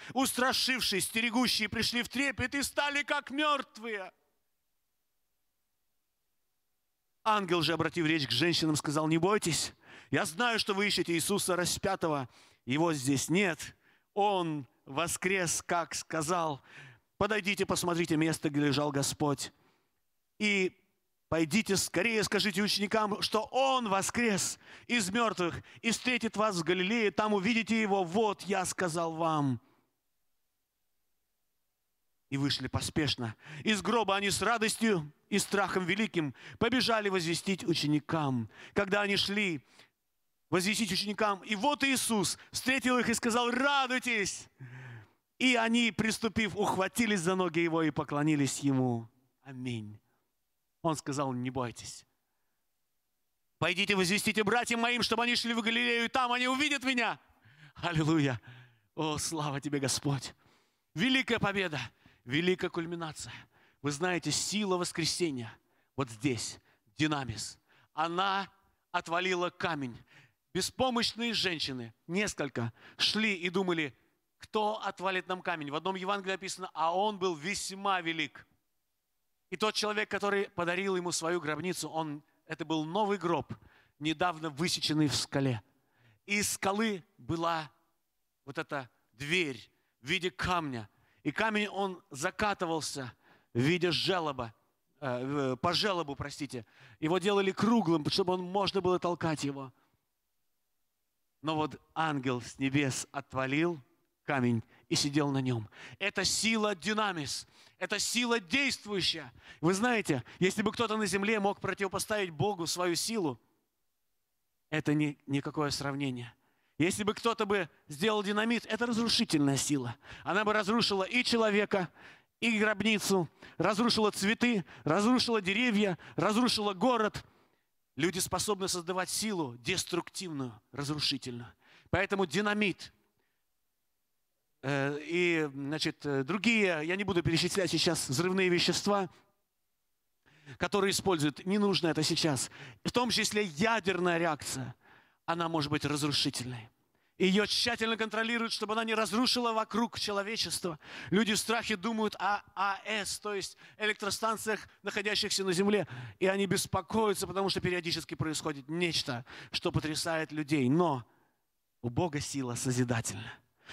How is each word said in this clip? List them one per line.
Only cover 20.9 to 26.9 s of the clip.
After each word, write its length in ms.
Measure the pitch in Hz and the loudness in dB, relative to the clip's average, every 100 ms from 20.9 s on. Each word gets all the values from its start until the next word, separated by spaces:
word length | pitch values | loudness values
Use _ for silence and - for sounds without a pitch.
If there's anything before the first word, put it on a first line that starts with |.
| _ _ _ _ | _ _ _ _
пойдите 480 | 160 160 190 - 190 | 0 2 2 2 0
скорее, 460 | - 165 214 220 | 0 0 2 2
скажите 380 | 185 208 190 180 | 2 0 0 0
ученикам, 600 | 208 - 202 220 214 202 | 0 0 0 2 0 0
что 220 | - 214 220 | 0 0 0
Он 360 | 254 269 262 226 | 2 2 2 2
воскрес 720 | 190 - - 233 190 - - - - - | 0 0 0 2 2 0 -4 -14 -20 -2
из 220 | 240 180 | 0 0
мертвых 500 | 220 220 180 175 - - - | 2 2 2 -2 -2 -10 -4
и 100 | 233 | -2
встретит 440 | 214 254 240 226 196 | 0 0 0 0 0
вас 220 | 214 180 | 0 2
в 60 | |
Галилее, 460 | 156 180 185 | 2 2 2